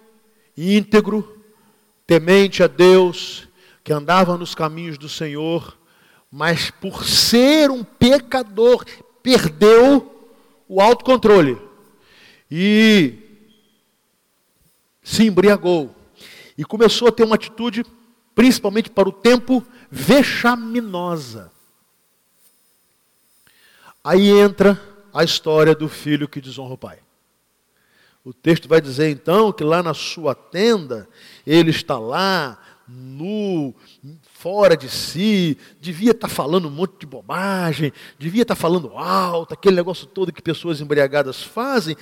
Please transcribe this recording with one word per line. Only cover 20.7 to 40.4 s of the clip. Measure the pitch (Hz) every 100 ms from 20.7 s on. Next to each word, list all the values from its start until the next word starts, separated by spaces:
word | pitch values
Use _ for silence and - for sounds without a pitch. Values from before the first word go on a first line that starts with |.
| 233 220 180 175 170 127 110 85 _ _ _ _ _ _ _ _ _ _ _ _ _ _ _ _ _ _ _ _ _ _ _ _ _
Aí | - 185 202
entra | 202 202 196 196 196 - - _
a | 143
história | 165 - - 156 156
do | 151 151
filho | - 147 147 143
que | 143
desonra | 131 127 131
o | 127
pai. | 107 82 _ _ _ _ _ _ _ _ _ _ _ _
O | 127
texto | 120 156 165 -
vai | 160
dizer, | 147 131 156
então, | 143 - 190 220
que | -
lá | 151 165
na | 170
sua | 147 - - 151
tenda, | 123 _ 175 220 220 147 113 95 _ - -
ele | - 160 160
está | 147 - 135
lá, | 113 147 190 185 139 107 _ _ _
nu, | 127 131 135 170 214 202 175 143 110 _ _ 135 160 _
fora | _ 170 202 196 160
de | 131
si, | - - 156 208 208 175 135 _ _
devia | 156 160 226
tá | 233 175
falando | - 139 175 160
um |
monte | 143 185 -
de | 156
bobagem, | 131 - 160 196 190 175 143 151 - - _
devia | 151 202
tá | 233
falando | 185 170 180 135 104
alto, | 165 190 185 170 165
aquele | 156 196
negócio | 180 175 180 -
todo | - 180
que | 160